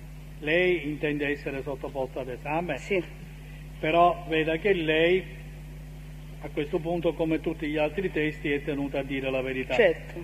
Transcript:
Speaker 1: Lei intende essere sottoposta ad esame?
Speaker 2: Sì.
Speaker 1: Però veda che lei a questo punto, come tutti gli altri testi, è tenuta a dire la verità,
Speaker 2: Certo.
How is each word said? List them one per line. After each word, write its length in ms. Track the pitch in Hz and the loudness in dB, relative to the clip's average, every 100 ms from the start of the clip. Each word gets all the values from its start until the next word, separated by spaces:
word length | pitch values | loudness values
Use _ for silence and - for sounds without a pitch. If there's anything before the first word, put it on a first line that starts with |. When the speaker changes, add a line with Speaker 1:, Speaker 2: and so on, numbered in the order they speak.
| - - - - | -14 -14 -14 -6
Speaker 1:
Lei 440 | 151 170 180 175 143 | 2 4 4 2 0
intende 400 | 151 151 147 143 | -2 0 0 0
essere 340 | 147 156 135 | -2 -2 -4
sottoposta 580 | 143 139 143 143 131 147 | -4 -6 -6 -4 -4 -4
ad 80 | 127 | -6
esame? 480 | 120 139 160 175 131 | -6 -2 -2 0 -4
Speaker 2:
Sì. 220 | - 190 156 - - - - - - - | 0 0 0 -10 -14 -14 -14 -14 -12 -4
Speaker 1:
Però 460 | 156 165 175 165 151 | 2 8 6 6 0
veda 280 | 160 156 160 | 2 2 2
che 160 | 202 | 4
lei 500 | 185 156 156 170 185 - - - - - - - - - - - - | 4 4 6 6 4 0 -12 -12 -12 -12 -12 -14 -14 -14 -14 -14 -12
a 80 | 147 | -8
questo 260 | - 147 180 | -4 -2 -2
punto, 360 | 160 175 170 | 0 0 0
come 260 | 156 160 156 | 2 0 2
tutti 260 | 170 156 151 | 0 -2 -2
gli 80 | 151 | 2
altri 340 | 151 151 185 | 0 0 -2
testi, 420 | 160 151 151 156 | 0 0 -2 -2
è 100 | 143 | 0
tenuta 360 | 147 139 143 147 | 0 -2 -2 -2
a 40 | |
dire 280 | 139 135 131 | -2 -2 0
la 100 | 131 | -2
verità, 340 | 131 131 127 | -2 -4 0
Speaker 2:
Certo. 460 | 127 175 156 - 170 | 6 6 4 -4 -10